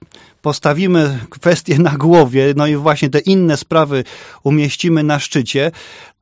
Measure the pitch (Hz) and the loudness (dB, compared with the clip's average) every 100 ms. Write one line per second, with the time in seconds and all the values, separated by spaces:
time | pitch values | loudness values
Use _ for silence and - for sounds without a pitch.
0 | - - - _ 151 143 151 147 190 175 | -20 -20 -20 _ -6 -2 -2 -2 0 0
1 | 147 131 110 - 170 165 - 143 170 143 | 0 -4 -10 -4 -2 0 0 0 0 0
2 | 156 170 131 131 139 143 147 147 156 147 | 4 4 4 2 0 0 -2 0 -2 0
3 | 143 147 190 190 170 143 - 165 151 135 | 0 -2 0 2 2 -2 -2 0 0 -2
4 | - - - - 139 151 143 - 175 160 | -6 -14 -20 -8 -2 0 -2 -2 0 0
5 | 151 147 - 147 117 135 160 - - - | 0 -2 -2 -4 -2 -2 -4 -6 -18 -20
6 | - _ | -20 _